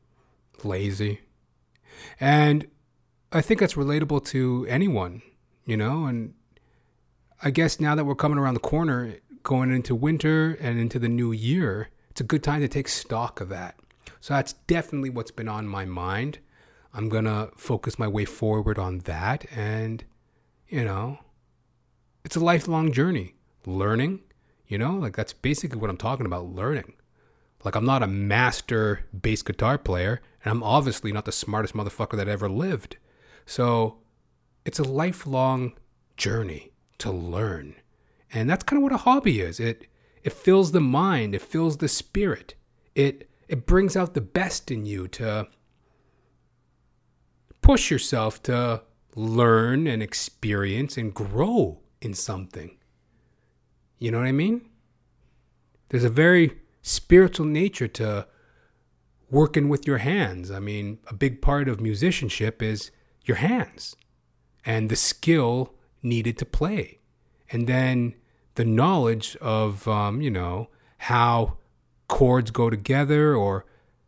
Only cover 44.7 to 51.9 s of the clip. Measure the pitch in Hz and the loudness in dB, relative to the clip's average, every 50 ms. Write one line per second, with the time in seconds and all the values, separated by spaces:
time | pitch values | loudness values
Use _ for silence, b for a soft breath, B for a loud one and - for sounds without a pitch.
44.7 | 131 110 107 104 101 95 92 90 - - 120 110 104 107 101 - _ _ _ _ | -8 -6 -6 -6 -6 -6 -8 -8 -8 -6 -4 -4 -4 -4 -6 -8 _ _ _ _
45.7 | _ _ _ _ _ _ _ _ _ _ _ _ _ _ _ _ _ _ _ _ | _ _ _ _ _ _ _ _ _ _ _ _ _ _ _ _ _ _ _ _
46.7 | _ _ _ _ _ _ _ _ _ _ _ _ _ _ _ _ - _ - - | _ _ _ _ _ _ _ _ _ _ _ _ _ _ _ _ 0 _ 8 8
47.7 | 277 - - - 156 123 - - - 117 110 110 - - - - 123 120 123 123 | 8 8 4 0 0 -2 0 0 0 0 0 -2 -2 -4 -4 -2 0 0 0 0
48.7 | 113 110 - _ _ _ _ _ - 110 110 113 113 120 120 117 113 110 113 120 | -2 -4 -6 _ _ _ _ _ -8 -6 -4 0 2 4 6 6 6 6 4 2
49.7 | 127 143 165 151 120 110 107 - - - - - - _ - 107 104 101 101 98 | 0 0 0 0 -2 -4 -4 -6 -6 -8 -8 -8 -8 _ -4 -2 0 0 0 0
50.7 | 98 117 139 139 - 127 113 107 95 - 107 98 101 117 156 214 240 226 135 85 | -2 -2 -4 -4 -4 -6 -6 -6 -6 -6 -6 -4 -2 0 0 2 2 2 2 0
51.7 | 78 - _ _ | -2 -8 _ _